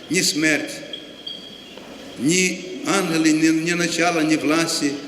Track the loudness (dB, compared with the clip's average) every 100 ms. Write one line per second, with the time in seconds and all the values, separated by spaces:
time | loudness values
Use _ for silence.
0 | -4 0 0 2 2 2 -2 -10 -12 -14
1 | -14 -14 -14 -14 -14 -18 -18 -18 -16 -16
2 | -14 -4 2 4 4 0 -8 -8 -2 0
3 | 2 2 4 4 4 4 2 0 0 2
4 | 2 2 2 2 2 2 0 0 -2 -4